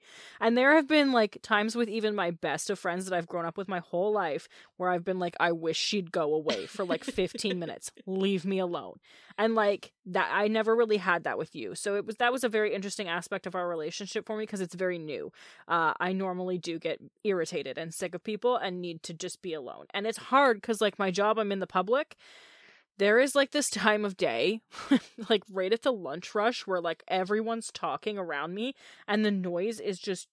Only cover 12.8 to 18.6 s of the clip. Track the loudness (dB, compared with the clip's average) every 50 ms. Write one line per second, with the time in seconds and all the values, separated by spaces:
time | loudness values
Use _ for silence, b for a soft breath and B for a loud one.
12.8 | -4 -6 -8 -6 -6 -4 -4 -4 -4 -4 -6 -6 -6 -6 -6 -4 -4 -4 -4 -4
13.8 | -6 -6 -6 -8 -10 -6 -8 -6 -6 -6 -6 -6 -6 -6 -4 -6 -6 -4 -4 -2
14.8 | -2 -2 -2 -2 -6 -6 -6 -6 -6 -8 B B B B B B B B 2 2
15.8 | 2 2 2 0 0 -2 0 0 -2 -2 -4 -4 -4 -2 -4 -4 -4 -6 -6 -4
16.8 | -4 -4 -4 -6 -10 -18 _ _ -2 0 0 0 0 -2 -4 -6 -6 -6 -6 -8
17.8 | -8 -8 -8 -8 -8 -6 -8 -8 -6 -6 -6 -2 0 0 0 0